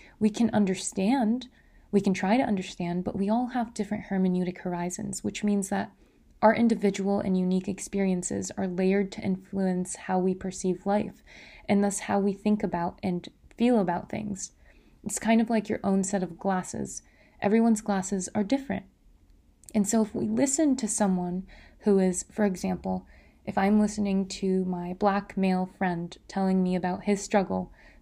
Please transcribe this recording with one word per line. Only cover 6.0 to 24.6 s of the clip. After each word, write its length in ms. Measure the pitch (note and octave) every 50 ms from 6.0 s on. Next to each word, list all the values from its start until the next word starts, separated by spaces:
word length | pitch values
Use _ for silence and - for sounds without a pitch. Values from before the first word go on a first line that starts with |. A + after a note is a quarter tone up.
| _ _ _ _ _ _ - -
our 140 | - G#3+ A3+
individual 640 | - A#3 A#3 A3+ - G#3 G3+ G3 G3 F#3+ G3 G3+ G3+
and 180 | - G3 F#3+
unique 300 | F#3 F3+ F3+ F#3 F#3 F#3
experiences 840 | - F#3+ - - - - G3 G3 F#3+ F#3 F3+ F3 - G3 G3 F#3+ F#3 -
are 100 | - F#3+
layered 440 | F#3 F3+ F3+ F#3 F#3+ G3 G3+ G3+ F#3+ -
to 80 | -
influence 720 | - G3 F#3 F#3+ - - - G3 F#3+ F#3 F3+ F3+ F3+ - -
how 240 | - - - F#3+ F#3
we 140 | F3+ F#3+ F#3
perceive 520 | F#3+ - F#3+ F#3 - - F#3 F3+ F3+ -
life, 360 | G3 G3+ G#3 G#3+ - - - - - - - - - - - -
and 160 | - G#3 G3+ G3+
thus 160 | G3+ G3 -
how 180 | - - G3+
we 140 | G3+ G3 G3+
think 320 | G3 - - G#3+ G#3+ G#3+ -
about 340 | F#3 F3+ F3 E3+ F3+ - - -
and 240 | F#3+ F3 F3 - - - _ - - -
feel 220 | - A3+ B3 B3 A3
about 300 | F#3 E3+ E3+ - - -
things. 440 | - - G#3+ G#3 G3 F#3 - - _ _ _ - - - - _ _ _ -
It's 160 | - - -
kind 220 | - G#3+ A3+ A3+
of 80 | A#3 A3+
like 180 | A#3 A3 G#3
your 140 | - - - -
own 200 | G3 G3 G3 F#3+
set 200 | F#3+ - G3 F#3
of 160 | E3+ E3 -
glasses. 600 | - G3 F#3+ F#3 F3 - - - - - - - - _ _ _ _ _ _ -
Everyone's 400 | - G3+ G#3 A3+ A3+ A#3 A3+ G#3+
glasses 480 | - - G3+ F#3+ F#3+ - G3+ F#3+ F3+ - -
are 100 | G#3+ G#3
different. 420 | G3 C4+ C#4 C4+ - G3 F#3+ - - _ _ _ _ _ _ _ _ _ _ _ _ _ _ _ - -
And 120 | G#3+ G3
so 140 | G3 - A3+
if 140 | A3 G#3+ -
we 120 | - A#3
listen 500 | G#3+ A3 A#3 C4+ C#4 - - D#4+ C#4+ C4
to 100 | C4 -
someone 580 | G#3 - - G#3+ F#3+ F#3 F3+ F3+ F3+ F3+ F#3 F#3+ - - - - - - -
who 200 | - G#3+ G3+ G3
is, 240 | F#3+ F#3 F3+ - - -
for 140 | - - G#3+
example, 600 | G3+ F#3 F3+ - F#3+ F#3 F3+ - F#3+ F#3 F#3 - - - - - - _ _ -
if 120 | - -
I'm 220 | G3+ G3 G3+ G#3+ G#3+
listening 480 | G#3 G#3 G#3 G#3+ G#3 G3+ F#3+ F#3+ G3
to 360 | F#3+ - - G3 F#3+ F#3 F#3+